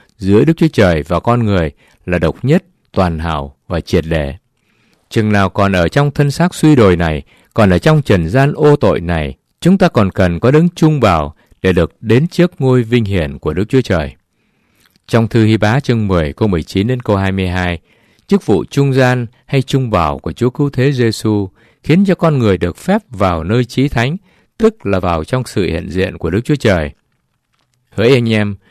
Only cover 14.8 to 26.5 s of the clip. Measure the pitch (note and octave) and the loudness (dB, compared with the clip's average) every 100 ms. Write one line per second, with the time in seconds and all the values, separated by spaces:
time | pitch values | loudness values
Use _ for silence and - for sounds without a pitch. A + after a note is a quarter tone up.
14.8 | _ _ - A#2 A2 A#2 A2 A2 G#2 C3 | _ _ -2 0 2 2 2 2 0 0
15.8 | - A#2 G2+ F2+ D2 - A2 F2 - F#2 | 0 -2 0 0 -2 -2 -2 -2 -2 -2
16.8 | A2 B2+ A#2 G2 F#2+ F#2+ F#2 F2+ F2+ E2+ | -2 -2 -2 -2 0 -2 -4 -2 -4 -6
17.8 | _ _ _ _ - G3 - G2 - - | _ _ _ _ -2 -2 0 -2 0 -2
18.8 | C#3 C3 B2+ B2+ A#2 _ - C#3 - C3+ | 0 2 2 0 -4 _ -4 -4 -2 -2
19.8 | B2 G2+ D#2 C#2 - E2 B2 - C#3+ B2+ | 0 0 0 -2 -8 -4 -2 -2 -4 0
20.8 | C3 C3 A#2 - A2 G#2 F#2+ - _ _ | -2 0 -2 -2 -2 -2 -4 -10 _ _
21.8 | - E3+ G3 F3 E3+ C#3+ A2 F2+ F2 - | 0 2 2 2 0 2 0 0 -2 -4
22.8 | - G#3+ - G2+ G2 E2 E2 A#2+ A#2+ - | -2 -2 -4 -2 -2 -2 -2 -2 -2 -2
23.8 | C#3 A#2+ B2 F3+ - _ _ - A3 - | -2 -2 -4 -6 -12 _ _ -2 -2 0
24.8 | G2+ F#2+ F2+ E2 D#2 C3 A#2+ A2 E2 E2 | -4 -2 -2 -4 -2 -6 -4 -4 -2 -4
25.8 | F2 F2 F#2+ E2+ E2 F#2+ A#2+ | -6 -4 -4 -4 -4 -4 -2